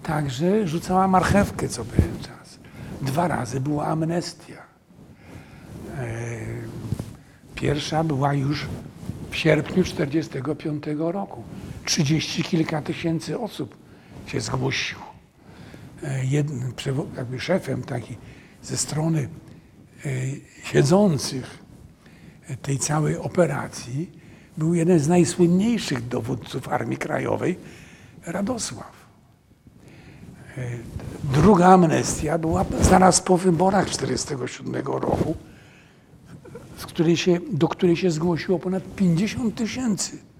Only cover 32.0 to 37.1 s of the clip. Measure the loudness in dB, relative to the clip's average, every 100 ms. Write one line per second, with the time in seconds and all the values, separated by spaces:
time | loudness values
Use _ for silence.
32 | 0 -2 0 0 0 0 0 2 6 8
33 | 8 6 4 4 4 4 4 4 0 -2
34 | -2 -2 -4 -6 -6 -8 -8 -6 -4 -2
35 | 0 0 0 -4 -8 -20 -20 -20 -20 _
36 | _ -20 -20 -20 -18 -20 -18 -16 -14 0
37 | 2